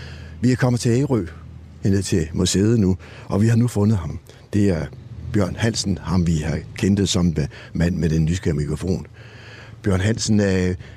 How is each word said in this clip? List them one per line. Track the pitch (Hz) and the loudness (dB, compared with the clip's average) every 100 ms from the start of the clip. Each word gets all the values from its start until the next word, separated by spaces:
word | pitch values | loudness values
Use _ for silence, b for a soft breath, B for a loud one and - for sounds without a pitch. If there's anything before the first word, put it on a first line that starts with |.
| B B B B | B B B B
Vi | 123 | 0
er | 127 | 2
kommet | 123 123 | 2 2
til | 123 | 2
Ærø, | 117 143 123 85 - - - - - | 2 2 0 -2 -10 -18 -18 -20 -4
ned | - 98 | 0 2
til | 92 98 76 | 2 0 0
museet | - 90 92 104 117 | 0 0 2 4 4
nu, | 95 90 B B B | 4 2 B B B
og | 98 | 2
vi | 110 | 4
har | 113 | 4
nu | 120 | 2
fundet | 104 101 110 | 2 2 2
ham. | 76 73 - B B | -2 -10 -14 B B
Det | 101 101 | 0 2
er | 85 69 - - - - | 2 -2 -10 -16 -14 -4
Bjørn | 107 90 - | 0 0 0
Hansen, | 117 107 98 95 | -2 -2 -2 -4
ham | 82 90 85 | 0 0 2
vi | 80 | 2
har | 76 78 - - | 0 -4 -6 0
kendt | 104 101 95 | 2 4 2
som | - 87 78 71 B B | 2 2 0 -4 B B
mand | - 85 85 | -2 0 2
med | 80 | 0
den | 80 80 | 2 2
nysgerrige | 90 - 73 | 0 -2 -2
mikrofon. | 71 76 87 87 - B B B B B B B | -2 -4 -2 -4 -6 B B B B B B B
Bjørn | 104 92 | 0 2
Hansen, | 95 117 - 104 | 2 0 2 2
øh, | 101 95 92 90 B | 4 2 0 -2 B